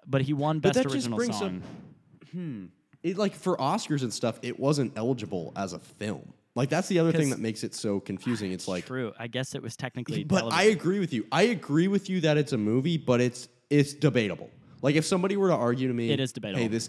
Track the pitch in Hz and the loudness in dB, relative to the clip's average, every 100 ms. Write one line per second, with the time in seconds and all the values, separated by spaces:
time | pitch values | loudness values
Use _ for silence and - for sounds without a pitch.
0 | - 135 135 143 151 156 196 247 262 277 | -2 0 0 0 0 2 2 2 0 -2
1 | 120 220 240 214 196 185 - - - - | -2 -2 -2 -2 -4 -6 -12 -16 -20 -20
2 | _ - - 175 170 110 90 _ _ _ | _ -20 -16 -10 -10 -10 -14 _ _ _
3 | 170 190 196 - 185 175 135 208 - 143 | -6 0 -2 -2 -2 0 0 -2 -2 -2
4 | 123 - 120 - 120 - 135 147 117 110 | -2 -2 -4 -4 -8 -2 0 2 0 -2
5 | 117 127 98 92 73 - 98 87 - - | -2 -2 -4 -6 -6 -6 -6 -8 -14 -10
6 | 104 78 - - _ 120 139 156 - 175 | -8 -8 -12 -20 _ -2 0 0 2 2
7 | 165 160 143 120 113 107 113 - 107 101 | 4 4 2 0 -4 -4 -8 -6 -2 -2
8 | - 95 123 113 98 92 - 90 - 131 | -4 -6 -4 -4 -4 -6 -4 -6 -4 -6
9 | 113 - 117 123 131 135 117 - 131 - | -6 -8 -8 -6 -6 -8 -10 -8 -10 -8
10 | 117 110 147 190 117 165 208 196 170 202 | -6 -4 0 0 2 4 4 4 0 0
11 | 165 120 - 147 226 190 - 147 190 202 | 0 -2 0 2 2 2 0 2 4 2
12 | 202 185 156 151 139 120 104 123 170 165 | 0 0 4 4 2 0 2 2 2 0
13 | - 120 123 - - _ - 147 143 - | 2 4 2 -2 -16 _ 2 4 4 4
14 | 151 120 104 85 - - - - 135 151 | 2 4 0 -4 -10 -20 -20 -2 2 2
15 | 156 185 190 202 190 131 120 135 131 120 | 2 0 2 2 4 4 2 2 0 0
16 | 117 117 131 117 104 98 117 113 | 0 0 -2 -4 -4 -2 0 -2